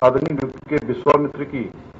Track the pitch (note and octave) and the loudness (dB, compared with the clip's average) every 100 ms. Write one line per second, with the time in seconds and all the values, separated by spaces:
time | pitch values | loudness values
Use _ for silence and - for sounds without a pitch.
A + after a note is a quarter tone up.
0 | B2+ C3+ - C#3 C3 - - D3 A#2 B2 | 4 4 0 -2 -6 -8 -4 -4 -2 0
1 | C#3+ D3 C#3+ C#3+ C#3+ C3 F#2+ - - | 2 2 2 -4 -8 -8 -8 -12 -20